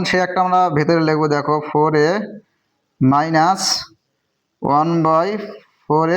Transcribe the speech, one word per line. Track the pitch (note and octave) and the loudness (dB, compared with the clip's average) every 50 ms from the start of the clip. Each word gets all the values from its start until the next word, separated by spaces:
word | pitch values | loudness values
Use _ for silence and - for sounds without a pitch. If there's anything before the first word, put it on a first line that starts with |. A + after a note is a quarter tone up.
| F3+ - | -2 -2
সে | - F#3 F3+ | 0 -2 -2
একটা | F3+ F3+ F#3 F#3 | -2 -2 -2 0
আমরা | F3+ F3+ F#3 F#3 F3 D3 | 2 2 2 2 2 0
ভেতরে | D3 D3+ E3 E3+ E3 D#3+ D#3 | 0 0 2 2 2 2 0
লিখব, | D#3 D3+ D#3 D3+ D3 | 0 0 0 0 0
দেখো, | C#3+ C3+ D3+ D3+ D3+ D3+ - | -2 0 -2 -2 -2 -4 -2
ফোর | - D3 D3+ D#3+ D#3 D3+ D3 | 0 0 0 2 2 2 2
এ | D#3+ F#3 G#3+ G#3 - - - _ _ _ _ _ _ _ _ _ _ _ _ C3+ C3 | 2 0 -2 -6 -8 -14 -18 _ _ _ _ _ _ _ _ _ _ _ _ 2 2
মাইনাস | C#3 C#3+ D#3 E3 D#3+ D#3 D#3+ F3+ G3 - - - - - - - - _ _ _ _ _ _ _ _ _ _ _ _ _ - | 2 2 0 2 2 2 2 2 0 0 -2 -4 -4 -4 -8 -14 -20 _ _ _ _ _ _ _ _ _ _ _ _ _ -2
ওয়ান | C3 C#3+ D3 D#3 E3 E3+ E3+ D#3+ | 0 0 2 2 0 0 0 0
বাই | D#3+ D#3+ D#3+ E3+ G3 G#3+ G#3 G3+ - - - _ _ _ _ _ | 2 2 0 0 -2 -4 -6 -8 -12 -16 -20 _ _ _ _ _
ফোর | - D3 D#3 D#3+ D#3+ F3 | 0 0 0 2 2 0